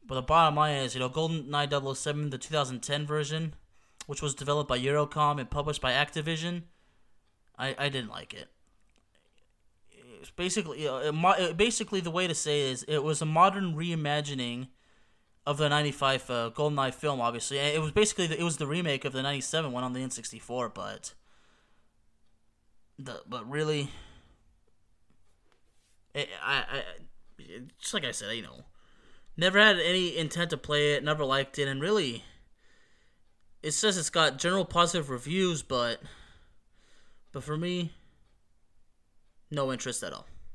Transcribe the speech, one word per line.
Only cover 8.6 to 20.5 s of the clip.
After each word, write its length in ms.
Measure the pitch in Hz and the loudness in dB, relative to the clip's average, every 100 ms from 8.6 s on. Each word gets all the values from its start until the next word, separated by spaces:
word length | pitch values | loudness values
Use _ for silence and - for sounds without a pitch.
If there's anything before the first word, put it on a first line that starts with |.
| _ _ _ _ _ _ _ _ _ _ _ _ - - 123 104 | _ _ _ _ _ _ _ _ _ _ _ _ -20 -20 -20 -20
It's 100 | - | -16
basically, 520 | - 180 220 165 139 | -4 0 0 -2 -4
you 40 | 151 | -2
know, 120 | 131 | 0
it 140 | 147 | 0
mo-, 220 | 156 175 190 | 4 6 6
it, 200 | 180 165 | 4 4
basically 420 | 226 233 220 196 | 2 2 -2 -2
the 120 | 170 | -2
way 160 | 165 185 | 0 0
to 80 | 156 | 0
say 260 | 151 147 | 0 2
it 100 | 135 | 0
is, 120 | 127 | -2
it 200 | - 151 | -2 0
was 180 | 147 151 | 2 0
a 40 | 160 | 2
modern 500 | 160 190 196 185 156 | 8 8 6 -2 -2
reimagining 920 | 170 165 147 147 147 135 120 120 127 - _ _ - _ _ _ | -2 -2 0 0 0 -4 -4 -4 -8 -14 _ _ -20 _ _ _
of 140 | - 143 | -4 2
the 100 | 151 | 4
ninety-five, 640 | 147 147 139 135 131 - | 4 2 2 2 2 0
uh, 220 | 120 117 | -2 -2
GoldenEye 400 | 113 151 143 135 | 0 0 2 0
film, 260 | 123 151 135 | 0 -2 0
obviously. 380 | 117 117 - 139 | 0 0 -4 0
And 160 | 143 | 0
it 60 | 151 | 0
was 120 | 156 | 0
basically 360 | 208 208 - 175 | 4 4 4 0
the, 120 | 156 | 2
it 40 | |
was 140 | 170 147 | 0 0
the 100 | 147 | -2
remake 380 | 165 175 135 139 | 0 0 -2 -2
of 80 | |
the 100 | 131 | -2
ninety-seven 480 | 135 143 127 160 151 | -2 -2 -2 -2 -2
one 120 | 123 | -2
on 100 | 127 | -4
the 100 | 127 | -4
N 80 | 131 | -6
sixty-four, 580 | 123 113 113 - | -6 -10 -12 -6